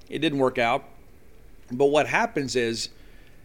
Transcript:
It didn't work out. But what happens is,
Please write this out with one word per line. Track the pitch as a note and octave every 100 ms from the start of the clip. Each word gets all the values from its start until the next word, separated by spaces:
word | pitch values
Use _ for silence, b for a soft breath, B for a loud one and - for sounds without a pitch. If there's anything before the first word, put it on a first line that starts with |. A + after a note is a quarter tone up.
| -
It | C3
didn't | D#3 C#3
work | B2+ B2+
out. | A#2 B2 - - - - - - - - -
But | B2 C#3+
what | D3 B2
happens | D#3 A#3 D#3+ C3+ A#2+
is, | A#2 A2+ - b b b b b